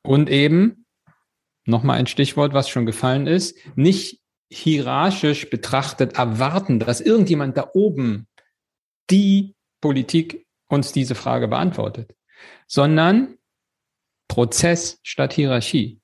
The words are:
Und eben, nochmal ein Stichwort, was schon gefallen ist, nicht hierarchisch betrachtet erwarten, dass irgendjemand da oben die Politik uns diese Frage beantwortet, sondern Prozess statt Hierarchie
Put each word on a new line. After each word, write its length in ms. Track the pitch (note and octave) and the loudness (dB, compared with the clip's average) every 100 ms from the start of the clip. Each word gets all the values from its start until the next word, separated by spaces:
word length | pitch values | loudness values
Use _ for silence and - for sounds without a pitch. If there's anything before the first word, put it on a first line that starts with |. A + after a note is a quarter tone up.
Und 280 | - C#3 D3 | 2 2 4
eben, 560 | C#3 D3 E3 A3 - _ _ _ _ _ _ _ _ - | 2 4 4 2 -2 _ _ _ _ _ _ _ _ -2
nochmal 340 | A#2 C3 B2+ | 0 2 0
ein 80 | B2+ | -2
Stichwort, 460 | - C#3 - D3 | 0 -2 0 0
was 160 | C#3 C#3 | 0 -2
schon 160 | C3 A2+ | -4 -4
gefallen 420 | A2 B2+ C3 C#3+ | -2 -2 -2 0
ist, 300 | F3+ F#3+ - - - | 0 -2 -12 -10 0
nicht 460 | D#3 F#3+ - - _ _ _ | 2 2 -4 -16 _ _ _
hierarchisch 1000 | - D#3+ D3+ B2 C3+ F#3 F#3+ D3+ C#3+ - | -6 -2 -2 -2 0 0 0 0 -2 -4
betrachtet 640 | A#2 - C3+ C#3 - C3 | -8 -2 -2 -2 -2 -2
erwarten, 680 | - A#2+ A2 C3 F3+ F#3+ A#2 | 0 -2 0 -2 -2 0 0
dass 220 | A2+ A#2+ | 0 0
irgendjemand 560 | - A3+ F#3 D3+ C#3 C#3 | 2 4 4 2 0 -4
da 120 | - | -2
oben 540 | F#3 G#3 C#3+ B2 G#2 A2+ _ _ _ _ _ _ _ - | 0 0 0 -2 -4 -10 _ _ _ _ _ _ _ 2
die 440 | F#3+ G3+ G3 G3 _ _ _ | 2 4 2 0 _ _ _
Politik 680 | D3+ C3+ B2+ E3 E3 - _ _ _ | -2 -2 0 -2 -2 -12 _ _ _
uns 240 | C#3+ - | -2 0
diese 240 | C#3+ B2 B2 | -2 -2 -4
Frage 320 | C3 B2 A#2 | -4 -2 -2
beantwortet, 680 | B2+ F3 - G#2 A2 A#2 _ _ _ - - _ | -2 -2 -4 -6 -8 -16 _ _ _ -20 -20 _
sondern 720 | - C#3+ D#3 E3 A3 C4+ - _ _ _ _ _ _ _ _ _ | 0 2 4 4 2 0 -10 _ _ _ _ _ _ _ _ _
Prozess 720 | - A#2+ - E3+ E3+ - - | -2 0 2 0 0 -4 -12
statt 300 | - - C3+ | -12 -4 -2
Hierarchie 680 | - C#3 B2 G#2+ D3 G2+ - | 0 0 0 0 -2 -2 -8